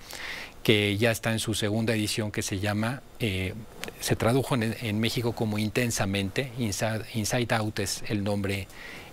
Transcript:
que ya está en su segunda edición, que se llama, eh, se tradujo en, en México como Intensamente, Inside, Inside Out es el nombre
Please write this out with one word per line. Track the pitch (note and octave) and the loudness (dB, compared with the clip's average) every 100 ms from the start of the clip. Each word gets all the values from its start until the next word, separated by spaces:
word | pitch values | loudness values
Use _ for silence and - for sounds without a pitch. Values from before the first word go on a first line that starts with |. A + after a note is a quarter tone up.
| - - - - - - | -14 -10 -10 -10 -12 -2
que | - G#2+ G#2 G2+ | 4 6 6 4
ya | A#2 | 4
está | A2 A#2 | 2 0
en | A2+ | 0
su | - | 0
segunda | G#2 G#2+ G#2+ A2+ | 0 0 2 2
edición, | A2 G#2+ - G#2+ | 2 0 0 -2
que | A2+ | -2
se | G#2+ G2+ | -2 -2
llama, | G#2 G#2 A2 C#3 - - | 0 0 0 -4 -10 -4
eh, | A#2+ F#2 F#2 G#2+ - - - - | -2 0 -2 -4 -10 -12 -12 -8
se | - A#2 | 0 2
tradujo | G#2+ C3 B2+ C3 | 4 4 4 2
en, | A2 - | 2 0
en | A2+ G#2 | 0 2
México | A2+ B2+ A#2 A2+ | 2 2 0 0
como | A2 G#2+ | 0 2
Intensamente, | G#2+ G2+ A#2+ - G#2 G2+ G2 A2 C3+ A#2 | 2 2 0 0 0 0 0 -2 -4 -2
Inside, | A#2 F#2+ A2+ A2 - | -2 0 0 -2 -4
Inside | A#2 G#2 B2+ A#2+ | -2 0 0 2
Out | A#2 G#2+ G#2+ | 0 0 -2
es | G2 - - | -4 -4 -2
el | G#2+ | -2
nombre | G2+ G#2 F#2+ G2 F#2+ - - - - | 0 0 -2 -4 -6 -12 -16 -14 -12